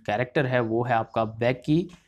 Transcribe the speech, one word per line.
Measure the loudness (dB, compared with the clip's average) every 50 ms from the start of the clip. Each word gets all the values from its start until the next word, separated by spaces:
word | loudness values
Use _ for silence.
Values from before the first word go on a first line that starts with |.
| -4
कैरेक्टर | -4 -2 -2 -2 -2 0 -2 0
है | 2 0 0
वो | 0 0 0 0 0
है | 2 0
आपका | 0 0 -2 -2 -2 -2
बेकी | -2 -2 -2 0 0 0 0 0 0 0 0 0 -2 -10 -20 _